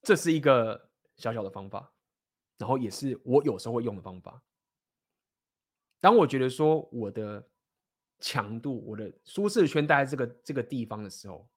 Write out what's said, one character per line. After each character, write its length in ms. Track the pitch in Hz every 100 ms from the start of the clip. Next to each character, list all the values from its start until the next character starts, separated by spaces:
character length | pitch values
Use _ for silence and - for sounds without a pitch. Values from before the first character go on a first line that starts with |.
这 140 | - 196
是 160 | 170
一 60 | 160
个 500 | 143 127 110 110 _ _ _ _
小 180 | 117
小 100 | 113
的 60 | 98
方 200 | 98 98
法， 240 | 98 135 _ _ _ _ _ _ _
然 100 | 107
后 100 | 135
也 120 | 113
是 300 | - 139 117
我 200 | 127 139
有 140 | 147 95
时 100 | 117
候 80 | 117
会 80 |
用 120 | 117 101
的 60 |
方 180 | 95 92
法。 220 | - 127 _ _ _ _ _ _ _ _ _ _ _ _ _ _ _ _
当 160 | 185 233
我 100 | 156
觉 140 | 135
得 100 | 127
说 320 | 127 156 156 -
我 200 | 123 104
的 360 | 104 107 104 - _ _ _ _ _ _ _
强 400 | - 131 104 113
度、 240 | 143 123 107
我 100 | 107
的 180 | 104 -
舒 240 | - - 202
适 200 | 214 160
圈 180 | 151 147
待 180 | 143
在 60 | 139
这 80 | 139
个， 100 | 120 -
这 100 | -
个 100 | 135
地 220 | 117 131 110
方 180 | 107
的 60 | 104
时 180 | - 101
候 200 | 85 107